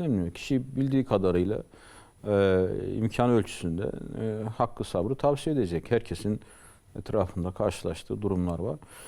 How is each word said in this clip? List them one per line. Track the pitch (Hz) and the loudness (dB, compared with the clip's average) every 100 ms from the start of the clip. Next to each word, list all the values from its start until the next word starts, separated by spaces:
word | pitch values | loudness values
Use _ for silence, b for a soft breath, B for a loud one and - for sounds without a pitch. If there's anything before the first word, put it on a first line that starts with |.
denmiyor. | 165 104 87 | 0 0 0
Kişi | - - 131 131 131 | -4 0 0 0 -2
bildiği | 135 135 127 | 0 0 2
kadarıyla, | 101 92 87 90 107 - B B B B B 104 | 2 4 4 2 -2 -8 B B B B B 0
e, | 101 98 92 92 98 92 101 | 4 6 6 2 0 -4 -2
imkan | 110 - 123 | 0 2 4
ölçüsünde, | 117 - - 87 82 104 - - - | 4 2 -2 -4 -2 -4 -6 -8 -6
e, | 110 107 110 113 | -4 -4 -4 -2
hakkı | 120 - | -2 -2
sabrı | 110 92 101 135 | -4 -2 -2 0
tavsiye | 143 139 160 147 | 2 2 0 0
edecek. | 92 82 - | 0 -2 0
Herkesin | 117 - - 104 107 - B B B B - | 0 0 -4 -2 -4 -6 B B B B -14
etrafında | - 104 90 90 87 | -2 0 2 0 -4
karşılaştığı | 90 104 - 87 85 - 104 | 0 -2 0 -4 -6 -6 -4
durumlar | 104 92 90 85 | -2 0 0 -2
var. | 104 151 - B | -4 -8 -12 B